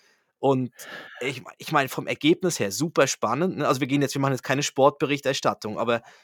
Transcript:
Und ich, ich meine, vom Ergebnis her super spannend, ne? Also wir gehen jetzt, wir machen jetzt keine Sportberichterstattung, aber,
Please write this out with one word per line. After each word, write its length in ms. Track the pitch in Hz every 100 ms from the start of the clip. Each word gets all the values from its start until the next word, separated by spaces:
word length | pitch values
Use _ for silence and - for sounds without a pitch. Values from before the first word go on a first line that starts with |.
| _ _ _ _
Und 320 | 135 131 123 - - - - -
ich, 240 | 131 120 - -
ich 120 | -
meine, 160 | 151 135
vom 200 | - -
Ergebnis 520 | 123 147 180 180 -
her 120 | 101
super 340 | 98 160 - 135
spannend, 520 | - 107 127 185 98
ne? 100 | 135
Also 120 | 131
wir 60 | 135
gehen 160 | 143
jetzt, 140 | 139 139
wir 60 |
machen 100 | 139
jetzt 100 | 127
keine 220 | - 135
Sportberichterstattung, 1120 | 143 - 139 143 139 143 135 135 131 104 107 92
aber, 240 | 113 117 - -